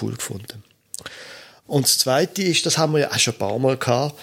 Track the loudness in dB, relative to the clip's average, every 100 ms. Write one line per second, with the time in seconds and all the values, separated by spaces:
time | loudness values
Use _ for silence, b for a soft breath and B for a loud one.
0 | -6 -6 -8 -10 -12 -18 -20 _ _ -16
1 | B B B B B B -2 0 2 2
2 | 2 2 2 0 0 2 2 2 2 2
3 | 2 0 0 0 -2 2 2 2 2 2
4 | 0 B